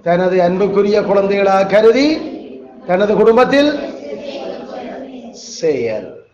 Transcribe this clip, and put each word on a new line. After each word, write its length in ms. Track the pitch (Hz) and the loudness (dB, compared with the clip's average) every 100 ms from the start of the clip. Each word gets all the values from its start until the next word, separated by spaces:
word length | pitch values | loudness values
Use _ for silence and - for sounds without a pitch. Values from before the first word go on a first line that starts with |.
தனது 400 | 170 175 180 185 | -2 2 2 2
அன்புக்குரிய 600 | 175 185 202 196 202 208 | 2 2 0 2 2 0
குழந்தைகளாக 640 | - 202 196 202 196 190 190 | 2 0 2 2 2 2 4
கருதி 500 | 202 226 247 294 311 - - - - - - - | 4 6 4 2 0 -6 -12 -16 -18 -20 -14 -2
தனது 280 | 180 208 | 0 2
குடும்பத்தில் 800 | 202 220 226 254 277 294 294 - - - - - - - - - - - - - - 117 | 4 4 6 4 4 2 0 -8 -12 -12 -12 -12 -12 -12 -12 -12 -14 -12 -14 -14 -16 -18
செயல். 960 | - - - 165 135 117 107 87 - - | -18 -16 -6 -2 -2 -4 -6 -10 -18 -20